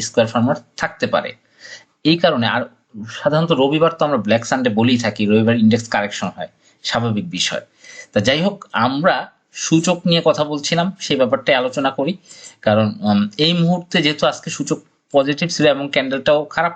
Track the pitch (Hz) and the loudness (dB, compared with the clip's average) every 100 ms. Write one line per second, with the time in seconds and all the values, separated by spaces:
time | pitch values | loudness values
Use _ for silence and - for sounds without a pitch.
0 | - - 113 123 120 147 - - - - | -4 0 0 2 0 -2 -6 -8 -8 -6
1 | 123 - - - _ _ - - _ _ | -4 -4 -4 -12 _ _ -20 -20 _ _
2 | 147 170 175 135 113 117 117 _ _ 107 | 0 2 2 2 0 -2 -6 _ _ -18
3 | 110 - - 151 165 139 139 156 165 160 | -14 -4 0 0 0 2 2 2 2 2
4 | 151 131 101 113 - 131 123 107 120 120 | -2 0 0 0 0 -2 0 2 2 2
5 | 110 107 104 110 113 117 110 117 - 113 | 0 -2 2 2 4 4 4 4 0 -4
6 | 101 - 95 - 82 _ _ _ - 120 | -4 -6 -8 -8 -14 _ _ _ -4 -2
7 | 117 104 87 87 - 73 - _ - - | -2 -2 -4 -6 -6 -6 -12 _ -20 -20
8 | - 107 104 151 190 196 - 107 123 139 | -4 0 2 2 0 -4 -6 -2 0 2
9 | 175 131 165 _ _ - - 160 180 175 | 2 0 -4 _ _ -8 0 2 2 0
10 | 175 170 160 147 147 147 - 170 185 - | 2 2 2 2 0 -4 -2 -2 -2 -4
11 | - 135 123 131 - 131 127 147 135 - | -2 0 2 0 0 0 0 -2 -2 -2
12 | 143 190 - - - - 110 107 107 - | -4 -4 -12 -20 -20 -4 0 2 2 0
13 | 104 101 104 - 156 175 170 180 175 180 | 0 2 0 0 0 2 2 0 0 0
14 | 151 147 160 135 160 - 143 151 - _ | 0 0 -2 -2 -8 -8 -6 -6 -8 _
15 | _ - 139 143 170 - 151 139 143 143 | _ 0 2 0 -4 2 2 2 -2 -2
16 | 131 135 139 147 131 160 170 | -2 -2 2 0 0 -2 -2